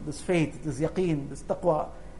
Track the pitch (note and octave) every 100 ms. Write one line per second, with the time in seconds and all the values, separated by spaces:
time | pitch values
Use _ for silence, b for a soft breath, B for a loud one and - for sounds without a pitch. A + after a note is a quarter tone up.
0 | D#3 - - F3 D3 - D#3 B2+ D#3 -
1 | F3+ D3 C#3 C#3 - F#3 F3+ D3+ - B
2 | B B